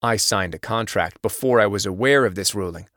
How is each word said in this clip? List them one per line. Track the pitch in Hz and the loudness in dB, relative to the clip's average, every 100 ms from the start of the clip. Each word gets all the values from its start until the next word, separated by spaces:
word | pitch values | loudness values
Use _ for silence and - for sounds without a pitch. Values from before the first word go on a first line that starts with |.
"I | 117 107 | -2 0
signed | - 101 92 | 0 0 -2
a | 90 | -8
contract | - 113 110 98 82 - | -6 -4 -2 -2 -2 -4
before | 107 - 131 120 | -6 -2 2 4
I | 104 | 4
was | 101 | 2
aware | 101 92 131 143 | -4 0 4 4
of | 117 90 | 4 0
this | 95 | -4
ruling. | 104 92 82 - | -4 -6 -8 -18